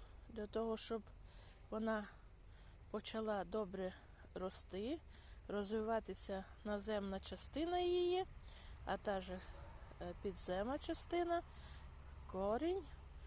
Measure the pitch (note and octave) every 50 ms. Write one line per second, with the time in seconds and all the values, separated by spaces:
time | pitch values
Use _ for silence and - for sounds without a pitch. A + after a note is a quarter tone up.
0 | - - - - - - - A3 G#3 G#3 - A3 A3+ A3+ A3 A3 - - A3+ A3
1 | - - - - - - - - - - - - - - G#3+ A3 A3 A3 A3 G#3+
2 | G#3 - - - - - - - - - - - - - - - - - - G#3+
3 | - - - A3 A3 G#3+ G#3 G3 F3 F3 G#3+ A3 G#3 F3+ G3 F#3+ F#3 F#3 F#3 -
4 | - - - - - - - F3 F#3 F#3+ - - - - F3+ F#3+ G#3+ B3+ E4 E4
5 | - - - - - - - - - - F#3+ G#3 G3+ F#3+ A3 A3 G#3+ A3 A3+ A3
6 | - - F#3+ - - - G3 F#3+ F#3+ - - - - G#3 G#3 G3+ G3+ G#3+ G#3+ G#3
7 | G3+ G3 F#3+ F#3+ - - G3+ - - - - C4+ E4 F4 F4+ F4+ F4+ F4 F4+ F4+
8 | F4 F4 F4+ F#4 F#4 - - - - - - - - - - - - - F#3+ G3+
9 | - G#3+ G3 F#3+ F#3 F#3+ F#3 F#3 - - - - - - - - - - - -
10 | F3 F3 F3 - - G3+ F3 - - - F3+ F#3+ G#3 B3 C#4 D4+ - - E4 -
11 | - - E4+ F4 F4 E4+ E4+ E4+ - - - - - - - - - - - -
12 | - - - - - - - F#3 G3 G3+ A3 B3 D#4 E4+ F#4 G4 D#4 - - -
13 | - - - - -